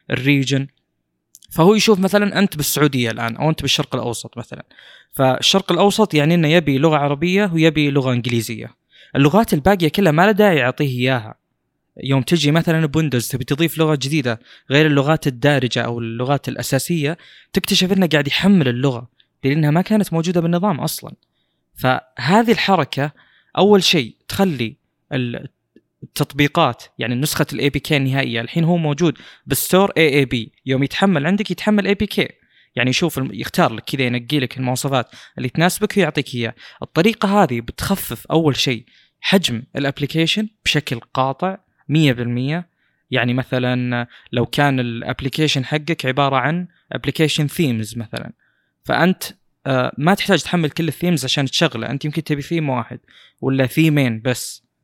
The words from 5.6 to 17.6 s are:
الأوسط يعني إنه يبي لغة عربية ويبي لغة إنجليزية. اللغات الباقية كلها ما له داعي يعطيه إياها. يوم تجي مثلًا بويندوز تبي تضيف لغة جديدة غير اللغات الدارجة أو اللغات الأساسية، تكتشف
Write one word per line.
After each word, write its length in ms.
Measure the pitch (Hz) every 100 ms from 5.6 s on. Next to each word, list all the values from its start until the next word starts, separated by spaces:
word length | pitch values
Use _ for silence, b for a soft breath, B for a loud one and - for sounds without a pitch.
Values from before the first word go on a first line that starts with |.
| -
الأوسط 420 | 170 202 196 214
يعني 200 | 151 147
إنه 140 | 175 151
يبي 300 | 170 143 135
لغة 180 | 160 151
عربية 540 | 143 143 175 190 208
ويبي 360 | 165 160 151 147
لغة 220 | 139 127
إنجليزية. 640 | 120 117 117 110 113 117 - _ b b 135
اللغات 380 | 143 185 226
الباقية 340 | 165 185 202 160
كلها 240 | - 185
ما 140 | 151 196
له 60 |
داعي 240 | 202 208 156
يعطيه 440 | 123 - 143 123
إياها. 340 | 127 127 110 113 _ _ _ _ _ -
يوم 180 | 127 135
تجي 280 | 123 170 147
مثلًا 360 | 160 160 160 156
بويندوز 420 | 156 156 123 -
تبي 160 | 123
تضيف 340 | - 143 165 156
لغة 160 | 156
جديدة 460 | 151 135 156 123 113 B B -
غير 160 | 139 156
اللغات 400 | 139 139 160 151
الدارجة 540 | 120 143 143 123 123
أو 180 | 120 120
اللغات 500 | 117 117 127 143 -
الأساسية، 720 | 123 117 135 - 170 143 170 B B B
تكتشف 400 | 196